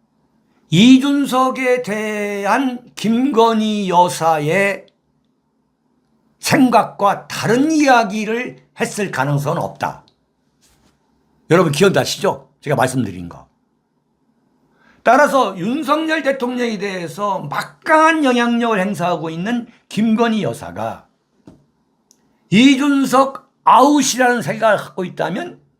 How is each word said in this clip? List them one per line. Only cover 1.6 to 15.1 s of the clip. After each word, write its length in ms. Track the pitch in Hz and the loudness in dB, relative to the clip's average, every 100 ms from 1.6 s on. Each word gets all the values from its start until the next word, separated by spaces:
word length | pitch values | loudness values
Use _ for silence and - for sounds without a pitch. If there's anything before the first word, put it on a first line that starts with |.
| 254 247 | 0 0
대한 1080 | 196 214 214 208 208 202 202 247 262 240 - - | -2 -6 -4 -4 -6 -4 0 0 0 -6 -12 -6
김건희 920 | 208 233 269 220 226 220 220 208 196 | -2 0 2 2 2 2 -2 -2 0
여사의 1000 | 175 180 - 160 156 147 190 196 190 - _ _ _ _ _ _ _ _ _ _ _ _ _ _ _ - | 2 2 0 0 0 0 0 0 -4 -12 _ _ _ _ _ _ _ _ _ _ _ _ _ _ _ -2
생각과 800 | 277 254 226 - - 202 160 - | 2 4 2 0 -2 -2 -2 -8
다른 420 | - 196 247 311 | -6 -2 0 2
이야기를 920 | 311 277 240 202 214 214 233 254 - _ - | 2 4 2 2 -4 -6 -6 -8 -14 _ -6
했을 300 | 226 220 196 | -6 -4 -6
가능성은 500 | 131 139 143 147 165 | -4 -2 -2 -2 -4
없다. 440 | 139 - 80 - _ _ _ _ _ _ _ _ _ _ _ _ _ _ - | -6 -8 -10 -10 _ _ _ _ _ _ _ _ _ _ _ _ _ _ 0
여러분 220 | 170 165 | 2 2
기억나시죠? 800 | 147 196 143 117 - 190 - - _ | 2 2 2 -2 -4 -4 -6 -12 _
제가 140 | 151 | -6
말씀드린 540 | 123 127 135 104 90 85 | -2 0 -2 -6 -8 -16
거. 200 | - - _ _ _ _ _ _ _ _ _ _ _ _ _ _ _ | -18 -20 _ _ _ _ _ _ _ _ _ _ _ _ _ _ _
따라서 540 | 220 | 2